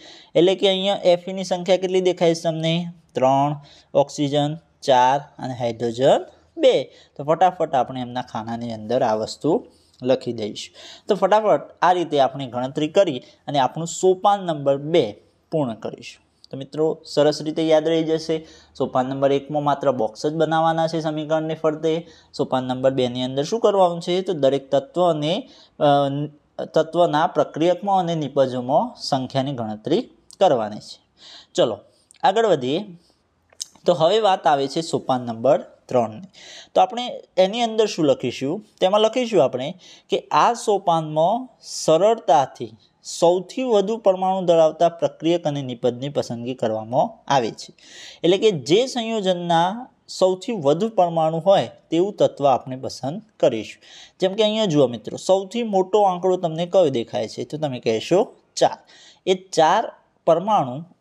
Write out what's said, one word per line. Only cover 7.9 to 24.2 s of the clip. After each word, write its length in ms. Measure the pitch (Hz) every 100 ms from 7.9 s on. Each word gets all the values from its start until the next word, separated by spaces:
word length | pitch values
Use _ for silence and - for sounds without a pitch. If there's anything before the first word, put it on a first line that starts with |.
| 131
એમના 200 | 120 123
ખાનાની 520 | - 117 110 117 120
અંદર 300 | 110 107 123
આ 120 | 123 110
વસ્તુ 500 | 104 - 139 214 - _ _ -
લખી 300 | 127 131 127
દઈશું. 420 | 117 107 - - - - - -
તો 80 | 190
ફટાફટ 460 | 196 214 214 151 - -
આ 100 | 165
રીતે 280 | 180 156 147
આપણે 280 | 131 143 131
ગણતરી 400 | 123 131 143 151
કરી 340 | 196 185 127 - _ -
અને 120 | 143
આપણું 280 | 127 160 170
સોપાન 520 | - 185 185 202 202
નંબર 380 | 180 151 139 139
બે 380 | 147 165 113 - _ _ -
પૂર્ણ 220 | 160 131
કરીશું. 560 | 110 110 - - - _ _ -
તો 60 | 135
મિત્રો, 440 | 135 147 160 - -
સરસ 360 | - 147 151
રીતે 260 | 147 151 160
યાદ 200 | 156 160
રહી 160 | 165
જશે. 440 | 160 160 160 160 160 - _ -
સોપાન 280 | 131 131 127
નંબર 260 | 135 139
એકમાં 320 | 139 139 151
માત્ર 280 | 147 139 139
બોક્સ 340 | 123 110 - 151
જ 80 |
બનાવવાના 540 | 160 156 160 165 165 160
છે 140 | 165
સમીકરણને 520 | 156 156 151 160 156
ફરતે. 540 | 160 156 156 160 160 165 - _ -
સોપાન 260 | 135 131
નંબર 280 | 127 127 131
બેની 320 | 135 123 123
અંદર 200 | 127 131
શું 160 | 143 226
કરવાનું 420 | 214 196 180 170
છે? 200 | 175 180